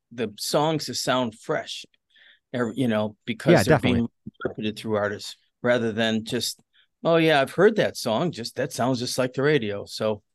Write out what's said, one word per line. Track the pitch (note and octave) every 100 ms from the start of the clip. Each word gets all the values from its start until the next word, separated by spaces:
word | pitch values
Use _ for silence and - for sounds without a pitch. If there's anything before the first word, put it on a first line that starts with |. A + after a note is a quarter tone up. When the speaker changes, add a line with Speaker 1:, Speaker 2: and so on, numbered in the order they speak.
| _
Speaker 1:
the | A#2 G#2+ G#2
songs | - E3 D3+ D#3 -
to |
sound | B2 - B2+ A#2+ -
fresh, | - D3+ - - - _ _ _ _ _ _
er, | B2 A#2 G#2
you | B2
know, | G#2+ G#2+ - -
because | A2 -
Speaker 2:
Yeah, | E3
Speaker 1:
they're | G2 D3+
Speaker 2:
definitely. | B2+ A#2+
Speaker 1:
being | A#2 - - -
interpreted | - - G#2+ G#2
through | A2 G#2+
artists | G2+ G2+ - - _ _
rather | B2 B2 A2+
than | G#2+ A2+ A2 A2
just, | B2 - - _ _ _ _
"Oh | - E3
yeah, | D#3+ D3
I've | C3
heard | - G3+ G#3
that | A2+ -
song. | A#2+ A2 F3
Just, | - A#2+ -
that | D3
sounds | - A#2+ B2+
just | A#2+ -
like | B2+
the | C3+
radio." | C#3 D3+ G#2+ G2+ G#2
So, | - A2 G#2+ -